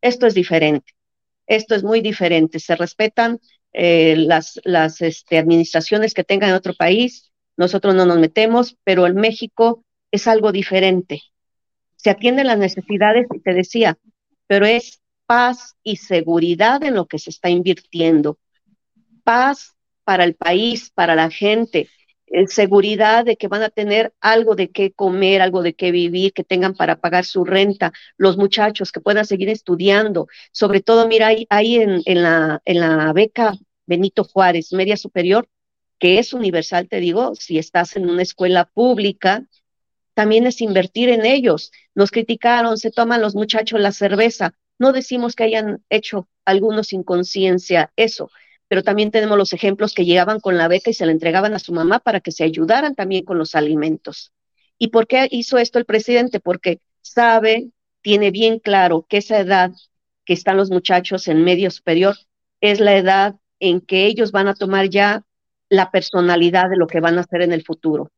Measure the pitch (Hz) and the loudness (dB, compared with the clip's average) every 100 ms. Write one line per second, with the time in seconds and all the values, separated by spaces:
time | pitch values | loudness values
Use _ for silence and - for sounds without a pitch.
0 | 240 247 240 185 180 165 156 147 - _ | -2 2 0 2 0 2 2 0 -6 _
1 | _ _ _ _ _ 220 220 220 196 226 | _ _ _ _ _ -4 0 -4 0 -2
2 | 220 208 180 170 160 160 - 170 170 - | -2 -2 0 0 0 -4 -6 -4 -4 -4
3 | 220 - 233 233 _ _ _ - 175 170 | -4 0 -2 -2 _ _ _ -2 2 4
4 | 160 160 160 165 160 - - 175 160 160 | 4 2 2 0 -2 -12 -4 0 -2 -2
5 | 170 160 _ 165 160 165 165 165 160 214 | -6 -6 _ 0 2 2 2 -2 -2 -2
6 | 214 202 180 196 202 185 185 175 165 196 | -2 -4 -2 0 0 0 -2 -4 0 0
7 | 247 - _ _ _ - 180 196 202 185 | -2 -6 _ _ _ -4 -2 0 0 4
8 | 180 170 160 185 220 233 240 _ - 185 | 4 4 2 2 2 2 0 _ -2 2
9 | 175 185 220 220 233 - 226 233 _ _ | 2 2 -2 -2 -12 0 0 0 _ _
10 | _ 202 233 220 214 196 196 190 190 185 | _ -4 0 2 2 -2 -2 0 2 0
11 | 180 143 _ _ _ _ _ _ _ _ | -4 -12 _ _ _ _ _ _ _ _
12 | - 196 226 254 269 220 196 - - 208 | -2 0 0 0 0 0 -2 -4 -8 0
13 | 208 226 247 - - 180 185 233 214 165 | 2 2 0 -6 -4 -2 -2 0 0 -2
14 | _ _ _ _ _ 202 208 233 240 - | _ _ _ _ _ 2 2 0 -2 -20
15 | _ _ _ 240 247 247 - _ - 196 | _ _ _ 0 0 -4 -14 _ -10 -10
16 | - 180 160 170 170 170 208 277 294 233 | -4 -4 0 0 0 0 0 0 -2 -4
17 | 170 156 - 165 180 175 180 175 _ 170 | -4 -8 -12 -8 -2 -2 0 -4 _ -2
18 | 165 160 147 151 _ _ _ _ _ _ | 2 2 0 -6 _ _ _ _ _ _
19 | _ _ - 233 262 285 - _ _ _ | _ _ -2 2 0 -2 -10 _ _ _
20 | - 196 175 165 - 180 226 226 - - | -2 2 2 0 -2 -2 -2 -6 -10 -4
21 | 170 160 160 - 208 214 226 165 - _ | 0 2 0 -2 -2 0 -2 -4 -6 _
22 | _ _ _ - 190 - 202 202 202 214 | _ _ _ -2 0 2 2 4 2 2
23 | 214 226 240 220 202 202 214 220 208 208 | 2 2 2 -2 -4 -4 -4 -4 -2 0
24 | 220 _ 202 226 226 202 180 - 196 - | -2 _ 0 2 2 0 -2 -2 -4 -2
25 | 196 185 190 190 185 185 170 160 180 175 | -4 0 2 2 2 0 -4 -4 -2 0
26 | 175 175 190 - 180 185 185 190 165 165 | -2 0 -2 -4 -4 -2 -2 -2 -2 -2
27 | 175 180 180 190 180 190 202 196 175 - | -2 -2 -2 -4 0 0 0 0 -6 -6
28 | - _ 190 180 196 220 214 214 190 - | -20 _ 0 2 0 2 -2 -2 -10 -6
29 | - 208 214 196 196 220 - 175 185 202 | -2 0 0 -2 -2 -4 -4 -2 2 2
30 | 214 180 - - - - 208 196 196 226 | 2 -4 -6 -12 -20 -2 0 0 4 4
31 | 226 220 220 220 226 208 220 240 214 185 | 4 4 4 2 2 0 2 2 2 0
32 | 170 180 175 165 156 151 - 175 165 160 | 0 2 2 2 0 -4 -2 0 2 0
33 | 156 156 220 - 226 196 _ _ - 175 | 0 2 0 2 -2 -2 _ _ -6 -2
34 | 190 - 196 - 185 170 160 185 190 208 | 0 -2 -6 0 0 0 -4 -4 -2 -4
35 | - - 175 202 247 _ _ _ _ _ | -6 -4 0 0 -2 _ _ _ _ _
36 | 180 190 240 262 214 170 160 180 180 202 | 2 2 0 -4 -2 -2 -2 -6 -4 -6
37 | 175 175 254 - - 160 156 175 175 208 | -2 -2 -4 -6 -6 -6 -2 -2 -2 -4
38 | 180 175 180 - 180 180 175 - 247 233 | -4 -2 -4 -4 0 0 0 0 0 2
39 | 202 196 190 208 269 _ _ _ _ _ | -2 -4 -2 -2 -6 _ _ _ _ _
40 | _ - 214 220 247 240 226 190 185 220 | _ -2 2 2 2 -2 -2 0 -2 -2
41 | 247 233 220 277 247 156 - _ _ - | 0 2 2 2 2 -2 -4 _ _ 0
42 | 202 233 226 233 240 240 233 220 226 226 | 0 0 -4 -2 0 2 0 -2 -4 -2
43 | 233 240 214 202 214 220 220 226 202 202 | 0 0 0 -2 -2 -2 -2 0 -2 0
44 | 202 196 226 - 180 - _ _ 254 262 | -2 2 0 0 -8 -8 _ _ 2 2
45 | 254 247 240 - 226 220 214 - _ 214 | -2 -6 -6 -2 -2 -2 -4 -8 _ -4
46 | 214 202 180 _ - 196 214 214 214 190 | -4 -10 -10 _ 0 0 2 -2 -4 -8
47 | 175 175 180 - 190 180 180 175 151 - | -4 -4 -4 -2 0 0 0 -2 -2 -2
48 | 220 - - _ _ _ _ 190 196 208 | -2 -2 -14 _ _ _ _ -2 0 0
49 | 214 220 214 208 196 175 208 196 214 - | 0 0 0 0 0 -2 -4 -2 -4 -2
50 | 175 175 180 220 202 180 165 180 202 226 | 2 2 2 -2 -2 0 2 0 -2 -2
51 | 165 160 165 165 208 214 - 170 165 220 | 0 0 0 0 -2 -4 -6 -4 0 0
52 | - 202 - 165 160 160 165 226 302 269 | 0 -4 -6 -4 -4 -2 0 0 0 -6
53 | 190 190 185 180 160 160 151 151 156 156 | -4 -6 -4 -6 -4 -2 -2 -2 -2 -4
54 | - - - _ _ _ _ _ 226 226 | -8 -18 -20 _ _ _ _ _ -2 0
55 | 226 254 262 247 233 254 240 240 240 214 | 2 0 0 -2 -2 0 0 -2 -2 -2
56 | 214 240 247 220 - 185 - 190 _ _ | 0 0 0 -4 -6 -4 -4 -6 _ _
57 | - - 233 226 220 226 247 _ _ _ | -8 0 2 4 2 0 -4 _ _ _
58 | - 208 208 190 226 226 214 196 180 165 | 0 2 2 2 0 0 0 2 2 0
59 | - 208 202 220 185 190 180 185 _ _ | -2 -4 -2 -2 0 2 0 -4 _ _
60 | _ _ - 175 202 190 196 180 180 185 | _ _ -4 -2 0 0 0 -2 0 0
61 | 180 190 - 160 170 180 190 - - 165 | 0 -8 -2 2 2 2 -2 -4 -2 0
62 | 190 202 _ _ _ _ 208 208 208 196 | 0 -2 _ _ _ _ -2 2 4 4
63 | 185 190 202 202 _ _ 190 175 180 190 | 4 2 0 -2 _ _ -2 -2 -2 0
64 | 202 220 220 202 196 196 196 196 190 190 | 0 0 -2 0 -2 -2 -4 -2 -2 0
65 | 202 214 _ _ _ _ _ 196 196 190 | 0 -2 _ _ _ _ _ 0 2 -2
66 | 170 185 175 170 170 180 185 190 165 170 | -2 -2 2 2 2 2 0 0 -2 0
67 | 165 170 175 175 175 170 160 160 160 151 | 0 -2 -2 -2 -2 -2 -6 -8 -4 -4
68 | - | -6